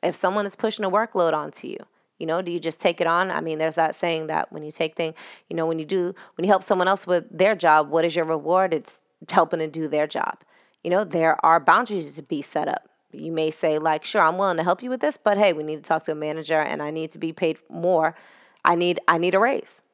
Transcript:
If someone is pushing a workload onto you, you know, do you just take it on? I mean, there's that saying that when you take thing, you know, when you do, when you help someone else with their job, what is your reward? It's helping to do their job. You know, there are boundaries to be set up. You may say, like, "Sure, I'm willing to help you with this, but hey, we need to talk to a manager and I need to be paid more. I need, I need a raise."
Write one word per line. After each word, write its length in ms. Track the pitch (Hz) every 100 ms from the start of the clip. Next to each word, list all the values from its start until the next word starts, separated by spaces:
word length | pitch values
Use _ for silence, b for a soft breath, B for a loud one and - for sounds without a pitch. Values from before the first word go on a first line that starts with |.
If 120 | 131 139
someone 300 | 185 202 202
is 100 | -
pushing 300 | 220 214 196
a 60 |
workload 420 | 196 226 196 165
onto 340 | 156 147 - 123
you, 120 | - - _ _ _
you 80 | 160
know, 160 | 165
do 80 | 180
you 80 | 175
just 220 | 160 156
take 200 | 180 170
it 60 | 165
on? 240 | 170 185
I 100 | 170
mean, 160 | 160 156
there's 180 | 160 160
that 200 | 160 -
saying 320 | 175 160 156
that 240 | 156 -
when 100 | 156
you 80 | 151
take 260 | - 160 -
thing, 200 | 165 160 B B B
you 60 | 165
know, 100 | 160
when 140 | 165
you 60 | 156
do, 280 | 190 175 185 B -
when 80 |
you 60 | 180
help 140 | 196
someone 240 | - 185 180
else 200 | 196 -
with 180 | 175 - 160
their 200 | 190 208
job, 340 | 165 156 147
what 160 | 160 165
is 100 | 160
your 100 | 160
reward? 500 | 160 147 180 190 160
It's 260 | - - _ _ -
helping 320 | 180 160 170
to 80 | 160
do 200 | 160 156
their 180 | 151 151
job. 320 | - - - _ b b b
You 80 | 165
know, 120 | 180
there 400 | 208 165 160 156
are 160 | 160 165
boundaries 560 | 131 180 240 202 147 143
to 60 |
be 220 | 147 151
set 240 | - 156 151
up. 220 | - _ _ _
You 200 | - 151
may 180 | 165 160
say, 300 | 156 165 156
like, 260 | 160 156 -
"Sure, 160 | 214
I'm 160 | 160 180
willing 200 | 196 170
to 60 |
help 200 | 175 185
you 60 | 247
with 120 | 254
this, 160 | 285 294
but 200 | - 202
hey, 160 | 208
we 100 | 156
need 140 | 156 151
to 40 |
talk 220 | - 160
to 80 | 160
a 40 | 151
manager 440 | 151 156 151 160
and 220 | 151 151
I 100 | 147
need 200 | 160 160
to 60 | 160
be 160 | 160
paid 240 | 160 170 160 _
more. 480 | - 175 175 156 170 b b b b -
I 100 | 170
need, 240 | 175 175 -
I 100 | 165
need 160 | 180
a 60 | 190
raise." 420 | 233 277 - - _